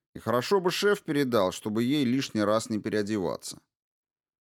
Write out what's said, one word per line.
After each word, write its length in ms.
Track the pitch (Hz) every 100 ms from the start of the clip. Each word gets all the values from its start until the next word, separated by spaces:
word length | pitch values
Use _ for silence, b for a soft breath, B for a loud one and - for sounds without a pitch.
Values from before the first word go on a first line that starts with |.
| _
И 40 | -
хорошо 420 | - 120 127 202
бы 100 | 180
шеф 320 | 160 202 202
передал, 480 | - 143 135 117 92
чтобы 320 | - 113 107
ей 220 | 120 151
лишний 380 | 127 127 131 107
раз 260 | 104 110 -
не 100 | 107
переодеваться. 840 | 107 107 101 107 85 57 - - _ _ _ _ _ _ _ _